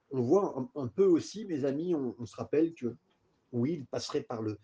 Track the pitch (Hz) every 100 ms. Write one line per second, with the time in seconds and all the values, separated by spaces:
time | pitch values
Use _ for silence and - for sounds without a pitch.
0 | _ 135 120 185 185 135 123 - 127 -
1 | 196 165 - 190 214 156 139 135 175 165
2 | 131 117 117 - 120 143 165 165 120 117
3 | _ _ _ _ _ 123 123 165 120 131
4 | - 147 - 120 110 104